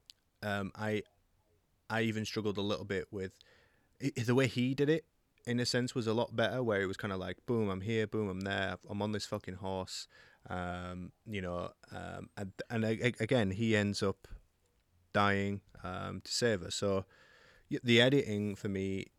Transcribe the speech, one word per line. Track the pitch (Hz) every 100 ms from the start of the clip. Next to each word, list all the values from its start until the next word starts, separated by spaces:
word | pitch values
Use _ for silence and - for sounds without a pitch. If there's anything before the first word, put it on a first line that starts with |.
| - - _ _
um, | 104 101 98 -
I, | 107 107 - _ _ _ _ _ _ _ -
I | 113
even | 113 110 107
struggled | - 107 101
a |
little | 101 104
bit | 101 98 -
with | 104 95 - - - _ _ _ -
i-, | 139
the | - 117
way | 123 135
he | - 123
did | 135 143
it, | 160 - _ _ _ -
in | 120
a | 120
sense, | 123 123
was | 135 113
a |
lot | 110 120 113
better, | 110 120
where | 123 98
it | 98
was | 95
kinda | 107 95
like, | 92 90 -
"Boom, | 117 104
I'm | 92
here, | 98 113 107
boom, | 107 104
I'm | 92
there, | 98 98 95 92 -
I'm | 101
on | 104
this | 104
fucking | - 104 -
horse," | 92 95 95 92 - - - - _ -
um, | 90 90 87 90 90 90 - -
you | 104
know, | 90 87 90 - -
um, | 98 90 92 95 -
and, | 98 - -
and | 117
a-, | 110 113 123
a-, | -
again, | 113 127 101
he | 95 113
ends | 107 104 98
up | 98 - - - - _ _ _ _ _ _
dying, | 104 101 98 98 101 - -
um, | 92 92 95 95
to | -
save | - 120 104
her. | 90
So | - 101 95 - - - - - - -
y-, | 147
the | 120 117
editing | 123 139 113 104 104
for | 98 107
me | 98 95 95 -